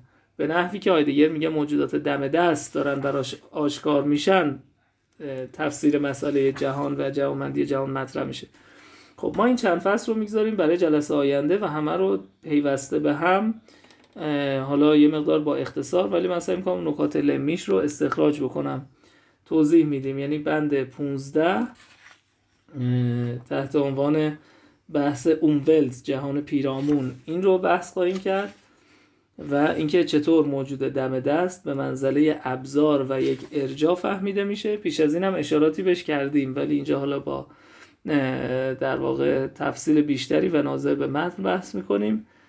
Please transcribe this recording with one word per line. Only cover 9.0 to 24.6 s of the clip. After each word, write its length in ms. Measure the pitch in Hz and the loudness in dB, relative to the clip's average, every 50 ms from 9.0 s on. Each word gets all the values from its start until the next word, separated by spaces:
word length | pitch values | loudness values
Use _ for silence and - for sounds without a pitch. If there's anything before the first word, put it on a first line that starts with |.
| - - _ - | -20 -20 _ -8
خب، 160 | - - - - | -6 -4 0 2
ما 80 | 214 | 2
این 100 | 247 254 | 2 2
چند 240 | 240 233 196 170 170 | 2 2 2 0 2
فصل 320 | - 190 202 220 - - | 2 0 0 0 0 -2
رو 60 | 226 220 | -4 -2
می‌گذاریم 380 | 214 208 214 214 214 220 220 | -4 -2 -2 0 0 0 0
برای 220 | 196 170 151 170 180 | 0 2 2 2 4
جلسه 360 | 190 160 151 151 147 - 160 | 2 2 2 2 0 0 0
آینده 440 | 147 143 139 139 143 143 151 180 208 | 0 2 2 2 2 2 2 0 0
و 80 | 208 | 0
همه 260 | 170 147 156 151 151 | -2 -4 -2 -2 -2
رو 280 | 165 180 190 190 196 196 - - _ _ - | 0 0 0 0 0 -2 -4 -10 _ _ -6
پیوسته 560 | 160 151 147 143 143 139 135 - - 160 156 | 0 0 2 2 2 0 -2 -2 -2 -2 0
به 140 | 147 147 147 | 0 0 0
هم، 480 | 147 170 180 185 196 220 220 226 - - _ - - _ - - _ _ _ - | 2 2 2 2 2 2 0 -4 -6 -10 _ -20 -20 _ -20 -20 _ _ _ -12
اه، 420 | 214 170 151 147 143 143 139 139 135 | -8 -4 -2 -2 -2 0 0 -2 -2
حالا 380 | 131 139 143 143 147 151 151 | -2 0 2 4 6 6 8
یه 120 | 151 147 151 | 8 6 6
مقدار 320 | 156 156 151 160 156 156 | 6 2 0 2 2 2
با 160 | 151 151 139 | 2 0 -2
اختصار، 520 | 139 135 - - 147 135 - - 180 196 202 | -2 -4 -6 -6 -6 -4 0 0 0 0 2
ولی 200 | 196 170 180 180 | 0 0 0 0
من 120 | 180 175 | -2 -2
سعی 160 | 170 - 185 | -2 -2 -4
می‌کنم 320 | 175 190 190 180 180 175 160 | -2 -2 -2 -4 -2 -2 -4
نکات 280 | 147 - 151 147 - | -2 0 -2 0 0
لمیش 540 | 156 143 143 139 135 135 147 165 180 - - | 0 2 2 2 0 0 -2 -2 -2 0 0
رو 60 | 190 | 2
استخراج 640 | 190 - 147 147 - 156 139 - - 156 151 151 147 | 2 2 0 -2 0 -2 -2 0 2 2 2 2 0
بکنم، 440 | 143 127 - 147 143 143 139 131 127 - _ _ _ - _ _ _ _ _ _ _ | -4 -6 -4 -4 -6 -4 -6 -8 -10 -12 _ _ _ -20 _ _ _ _ _ _ _
توضیح 400 | - 165 160 156 147 165 165 160 | -2 2 2 4 6 6 6 6
می‌دیم. 340 | 151 143 135 131 135 135 139 | 4 0 -2 -4 -4 -4 -4
یعنی 180 | 139 143 147 151 | -2 -2 -2 -2
بند 460 | 147 151 156 156 151 151 147 139 131 | -2 0 0 0 0 2 0 0 -2
پونزده، 640 | 127 - - 147 143 139 135 135 139 - 156 160 170 | -2 -6 -6 -6 -4 -4 -6 -6 -2 0 2 2 2
اه، 200 | 196 220 240 233 - - - - - _ - - - _ _ _ _ _ _ _ _ _ _ _ - 135 123 123 123 123 123 120 120 123 120 120 120 120 120 - | 2 0 -2 -4 -8 -14 -20 -20 -20 _ -20 -20 -20 _ _ _ _ _ _ _ _ _ _ _ -8 -4 -2 0 0 2 0 0 0 -2 -4 -4 -6 -8 -8 -6
تحت 260 | 143 139 135 139 - | -4 -4 -4 0 0
عنوان 640 | 151 143 139 135 135 139 147 151 156 151 151 151 151 - _ _ _ | 0 0 0 0 0 2 2 2 2 2 0 -2 -6 -14 _ _ _